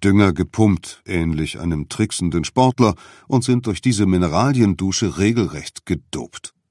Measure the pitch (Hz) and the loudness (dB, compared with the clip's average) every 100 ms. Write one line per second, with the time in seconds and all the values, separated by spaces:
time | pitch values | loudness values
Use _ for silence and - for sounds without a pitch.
0 | 98 98 98 85 87 - 110 92 - - | 2 4 4 2 -2 0 2 2 -4 -18
1 | - 92 82 78 78 - 85 78 71 - | -6 -2 -2 -2 -4 -6 -6 -6 -6 -4
2 | 107 - 87 82 78 - 131 127 113 95 | -4 -2 -2 -2 -2 2 2 4 2 2
3 | - - - 131 123 123 120 92 131 104 | -8 -20 -4 -2 0 0 -2 -4 -2 0
4 | 98 90 87 82 127 135 107 87 95 95 | 2 2 2 2 2 2 2 2 -4 -2
5 | 104 80 101 117 90 73 - - - 85 | -4 0 0 0 -2 -6 -14 -14 -6 -6
6 | - - - - - _ _ | -6 -10 -10 -16 -20 _ _